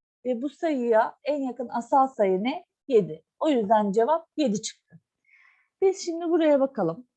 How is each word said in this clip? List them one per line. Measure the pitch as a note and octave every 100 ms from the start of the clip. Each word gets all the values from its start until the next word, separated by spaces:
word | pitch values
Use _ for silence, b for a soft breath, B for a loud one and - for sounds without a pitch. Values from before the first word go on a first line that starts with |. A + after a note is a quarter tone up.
| _ _
ve | B3 A#3
bu | C#4
sayıya | - E4 C#4 A#3+ A3 B3+ -
en | - D4
yakın | C4+ A#3 A#3+
asal | A#3+ A#3 C#4+ C4+
sayı | C4 G3 F#3
ne? | A3+ E4 - _ -
Yedi. | A#3+ E3 D#3 _ -
O | D#4
yüzden | C4+ G3+ A3 G#3
cevap | G3 A3+ A3+ - -
yedi | C#4 G#3
çıktı. | - - _ - _ _ b b b b b -
Biz | F#4+ F#4+
şimdi | - E4 E4+
buraya | E4+ D#4 C#4+
bakalım. | C4+ C4+ E3+ F3 -